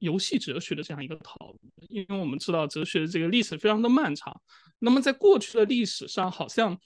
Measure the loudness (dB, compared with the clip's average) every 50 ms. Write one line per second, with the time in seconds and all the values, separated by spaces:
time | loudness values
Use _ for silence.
0 | -4 -2 -2 -2 -2 -2 -2 -2 -2 -4 -8 -6 -6 -6 -8 -8 -8 -10 -10 -10
1 | -10 -12 -12 -14 -16 -18 -20 -20 -20 -20 -20 -20 _ -20 _ _ -18 -12 -10 -10
2 | -8 -6 -6 -4 -4 -4 -4 -6 -4 -2 0 0 0 -2 -4 -6 -4 -2 -2 -2
3 | -2 -2 -2 -2 0 2 2 0 0 0 -2 0 0 2 2 2 4 4 4 4
4 | 2 2 -2 -6 -8 -12 -14 -16 _ _ -20 -20 _ _ _ -2 2 4 4 4
5 | 4 2 2 4 8 8 8 6 4 0 2 2 2 4 4 2 0 0 -4 -6
6 | -10 -8 -4 -2 -2 -2 -2 -6 -8 -4 0 0 0 0 0 -6 _